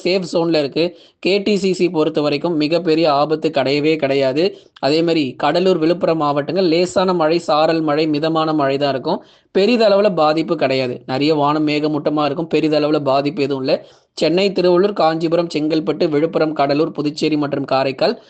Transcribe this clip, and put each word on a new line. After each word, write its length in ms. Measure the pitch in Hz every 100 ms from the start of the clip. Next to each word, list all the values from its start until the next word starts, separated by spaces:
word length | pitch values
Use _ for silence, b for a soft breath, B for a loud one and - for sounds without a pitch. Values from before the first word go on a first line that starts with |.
சேஃப் 200 | 180 190 175
ஜோன்ல 260 | 170 170 156
இருக்கு. 380 | 139 - 175 B B _
கே 200 | 175 202
டி 180 | 202 202
சி 160 | 190
சி 160 | 175 175
பொறுத்த 320 | 156 156 160
வரைக்கும் 340 | 147 143 170 156
மிகப்பெரிய 580 | 151 170 170 156 165
ஆபத்து 360 | 139 147 156 156
கிடையவே 460 | 143 131 147 151 156
கிடையாது. 640 | 139 139 131 139 175 B B _
அதே 220 | 139 160
மாதிரி 340 | 170 165 131 123
கடலூர், 420 | 147 170 185 175
விழுப்புரம் 400 | 160 175 185 160
மாவட்டங்கள் 500 | 147 143 143 185 180
லேசான 460 | 165 180 196 190
மழை, 260 | 180 156 170
சாரல் 420 | 175 151 160 165
மழை, 260 | 156 147 160
மிதமான 460 | 147 160 160 160
மழை 240 | 156 139 139
தான் 120 | 143
இருக்கும். 340 | 131 143 196 b b b -
பெரிதளவுல 580 | 208 240 214 202 208 170
பாதிப்பு 400 | 151 160 160 160
கிடையாது. 480 | 135 131 127 - -
நிறைய 300 | 131 147 156
வானம் 320 | 143 156 151
மேகமூட்டமா 580 | 147 151 147 151 151 147
இருக்கும், 240 | 143 160
பெரிதளவுல 460 | 156 156 151 147 151
பாதிப்பு 440 | 139 135 143 -
எதுவும் 200 | 139 139
இல்ல. 220 | 131 180 B B B
சென்னை, 380 | - 156 175 196
திருவள்ளூர், 420 | 190 180 175 202
காஞ்சிபுரம், 540 | 202 160 165 165 170 170
செங்கல்பட்டு, 560 | 151 151 160 156 151 170
விழுப்புரம், 440 | 147 165 160 156
கடலூர், 380 | 156 143 143 160
புதுச்சேரி 460 | 151 147 147 156 151
மற்றும் 280 | 143 139 135
காரைக்கால், 560 | 131 135 127 170 240 B